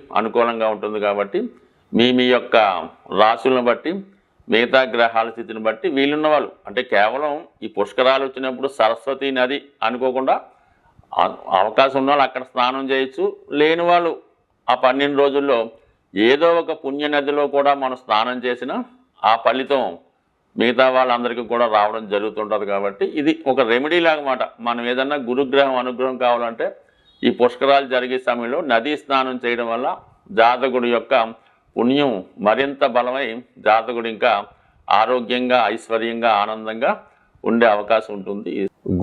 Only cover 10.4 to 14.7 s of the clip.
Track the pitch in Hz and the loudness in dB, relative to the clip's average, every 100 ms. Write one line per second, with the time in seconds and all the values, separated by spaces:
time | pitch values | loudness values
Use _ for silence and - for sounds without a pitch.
10.4 | - _ _ _ _ _ _ - 87 - | -4 _ _ _ _ _ _ -2 -2 -2
11.4 | - 95 104 - 135 135 135 143 131 131 | -2 2 2 4 2 2 2 2 2 -2
12.4 | 127 123 123 135 135 135 135 - 196 - | -8 -2 -2 -2 -2 -2 -2 -2 -4 -6
13.4 | - 143 156 165 175 175 170 - - _ | -8 0 2 2 2 2 2 -4 -10 _
14.4 | _ _ - | _ _ -2